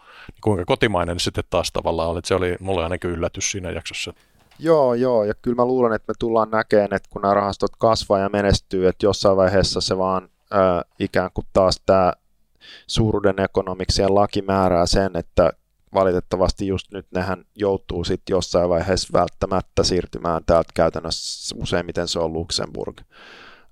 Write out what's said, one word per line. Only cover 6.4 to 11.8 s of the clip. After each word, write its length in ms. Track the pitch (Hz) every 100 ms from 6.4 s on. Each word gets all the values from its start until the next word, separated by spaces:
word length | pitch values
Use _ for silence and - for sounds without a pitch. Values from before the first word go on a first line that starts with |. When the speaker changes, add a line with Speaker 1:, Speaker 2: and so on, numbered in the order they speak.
| 110
Speaker 2:
näkemään, 420 | 110 - 107 101
että 160 | 98 -
kun 120 | 104
nämä 120 | 101
rahastot 420 | 101 101 95 101 -
kasvaa 420 | 117 110 - 101
ja 100 | 98
menestyy, 580 | 101 101 98 - 95 90
että 180 | - 104
jossain 320 | 92 101 95
vaiheessa 440 | 92 98 90 -
se 160 | - 92
vaan, 320 | 92 92 92 _ -
ö, 320 | 104 95 87 - -
ikään 300 | 98 95 90
kuin 140 | - -
taas 280 | 101 92 -